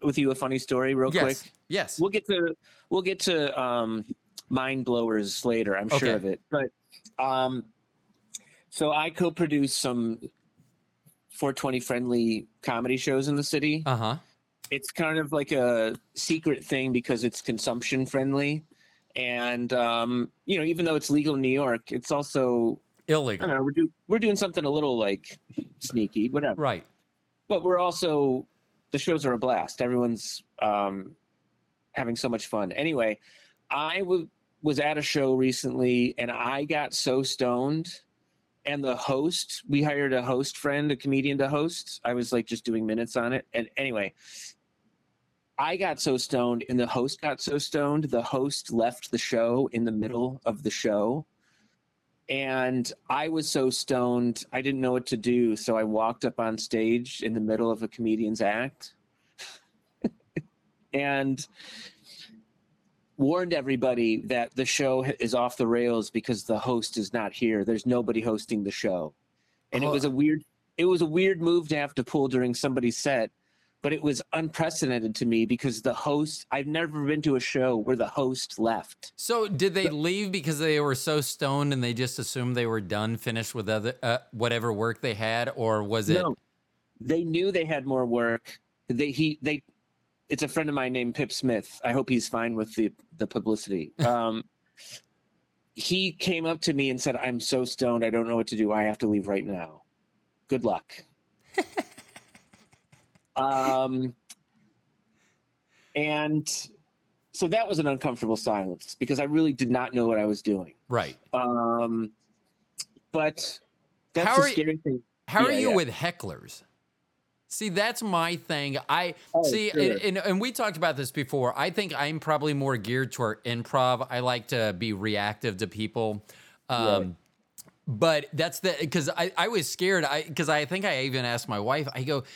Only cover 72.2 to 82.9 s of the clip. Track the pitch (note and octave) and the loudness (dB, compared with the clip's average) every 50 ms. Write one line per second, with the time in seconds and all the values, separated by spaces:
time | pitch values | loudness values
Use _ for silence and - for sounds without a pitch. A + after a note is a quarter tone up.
72.2 | C3+ C3+ B2+ B2+ B2+ B2 A#2+ - - C#3+ C3 C3 B2 A#2+ A#2 - - C#3+ C#3 B2 | 2 4 2 2 2 2 0 0 0 0 0 2 2 0 0 0 0 0 2 2
73.2 | A2+ G#2+ - _ _ _ _ _ _ _ _ _ - C#3+ D3+ D3 C#3 D3 C#3 B2 | 0 -2 -4 _ _ _ _ _ _ _ _ _ -4 -2 -2 0 0 0 0 0
74.2 | - - - D#3+ D#3+ D#3+ D#3+ - E3 D#3+ D#3+ - - C3 B2 A#2+ A2 A2 A2 - | -4 -4 -4 -4 -4 -4 -2 -2 -2 -2 0 -2 -2 0 0 0 -2 -2 -4 -2
75.2 | C3 A#2+ A#2 A2+ A2+ G#2+ B2 A#2+ - C3+ A#2 A2+ - C3 A#2 - - D3+ C#3+ D3 | 0 2 4 4 4 2 0 0 0 -2 -2 0 -2 -2 -2 0 0 0 0 0
76.2 | D3+ D#3 D#3 - - - B2 C#3 C#3 C#3+ D3+ D#3+ E3+ D#3+ D3+ D3+ C#3+ C#3 D3+ D3+ | 0 -2 -4 -12 -8 -6 -4 -4 -4 -2 -2 -2 -2 -2 -2 -2 0 0 0 0
77.2 | D3+ D#3 C3+ B2+ A#2+ - - C#3 C3 B2+ B2 A2+ G#2+ A#2+ C3 A#2 A#2 F#2+ - - | 2 2 2 2 0 0 0 2 2 4 2 2 2 2 2 2 0 -2 0 0
78.2 | C3+ B2+ C3 B2+ - - - - A2 A2+ A2+ G2+ - - - _ - - - - | 0 0 0 -2 -6 -10 -2 0 0 2 2 0 -4 -10 -16 _ -20 -20 -14 -10
79.2 | - - A#3 A#3 A3 G3+ G3+ C3 F3 G3 E3 G3 F#3+ E3 D3+ D3 D3+ E3+ F#3 G3+ | -4 -2 0 0 0 0 0 0 0 2 2 2 0 0 0 0 0 0 0 0
80.2 | G#3 F#3+ F#3 G3 C#3 D#3+ D#3+ C#3+ D#3+ D#3+ D3+ D3+ D3 C#3+ C3 B2+ - - D3+ D3+ | -2 -2 -2 -2 -2 -2 -2 0 2 2 4 4 4 2 0 0 0 0 0 0
81.2 | C#3 - - - D3+ C#3 C3+ C#3+ D3 C#3+ C#3 C3 B2 A#2+ A#2+ A2+ C3 B2 - - | 0 -2 -4 -2 0 0 2 2 2 2 2 0 0 0 0 0 -2 -2 -2 -6
82.2 | A#2 - - C3+ B2 B2 B2+ B2 A#2+ A2+ A2+ A2 G2+ F2 | -8 -6 -4 -2 -2 0 0 0 0 0 0 -2 -2 -2